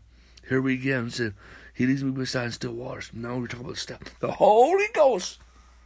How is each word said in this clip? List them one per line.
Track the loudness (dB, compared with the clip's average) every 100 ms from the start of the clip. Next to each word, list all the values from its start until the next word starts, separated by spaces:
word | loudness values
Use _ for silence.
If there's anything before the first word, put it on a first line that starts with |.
| -18 -20 -20 -20 -2
Here | 0
we | 0
again | 0 0 -2 -2
said, | -4 -6 -6 -16 -20 -12
"He | -2 0
leads | 2
me | 0
beside | -4 -4 -4 -4
still | -6 -8
waters." | -8 -10 -12 -12
Now | -10 -8 -6
we're | -6
talking | -8 -10
about | -8
the |
staff. | -8 -10 -16 -6
The | -6
Holy | 4 6 8 6 4 2
Ghost. | 4 4 4 -2 -12 -20 -20 -20 -20